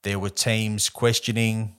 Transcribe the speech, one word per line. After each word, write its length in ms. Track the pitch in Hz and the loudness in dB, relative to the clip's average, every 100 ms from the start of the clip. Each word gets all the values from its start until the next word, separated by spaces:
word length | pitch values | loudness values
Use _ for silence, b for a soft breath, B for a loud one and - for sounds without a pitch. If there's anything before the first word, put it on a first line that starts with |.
there 180 | 98 101 | -2 -2
were 120 | 98 | -4
teams 580 | - - 110 110 107 - | -2 0 0 0 -2 -4
questioning 840 | - 120 117 - 113 113 110 110 | 2 2 2 0 0 2 0 -4